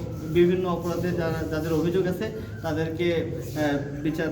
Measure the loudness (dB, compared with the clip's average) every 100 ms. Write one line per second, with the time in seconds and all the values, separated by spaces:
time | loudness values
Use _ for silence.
0 | -4 -6 0 6 6 6 2 0 -2 -2
1 | 0 0 0 -2 -2 -2 0 2 2 2
2 | 2 0 -4 -6 -8 -6 -2 0 0 0
3 | 0 0 0 -4 -4 -2 0 0 -2 -4
4 | -2 -2 -2